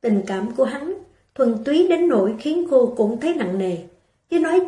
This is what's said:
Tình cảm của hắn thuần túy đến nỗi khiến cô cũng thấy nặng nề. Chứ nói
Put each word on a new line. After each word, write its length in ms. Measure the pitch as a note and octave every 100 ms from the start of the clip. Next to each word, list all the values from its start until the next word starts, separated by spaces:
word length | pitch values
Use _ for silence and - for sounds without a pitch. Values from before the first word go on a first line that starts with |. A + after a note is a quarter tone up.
Tình 220 | A#3 G#3 F#3
cảm 280 | F#3+ G#3+ A#3
của 80 |
hắn 300 | C4 C#4 D4+ G4 - _ _
thuần 300 | - B3 A3
túy 240 | - D4+ F#4
đến 200 | E4 F4
nỗi 260 | A#3+ F#3+ A3
khiến 280 | D4+ E4 E4+
cô 240 | C4 A#3+ -
cũng 240 | G#3+ A#3+
thấy 140 | D4
nặng 240 | E4 F#3+ F#3+
nề. 180 | F#3+ E3+ - _ _ _ _
Chứ 80 | E4+
nói 220 | D#4+ F4+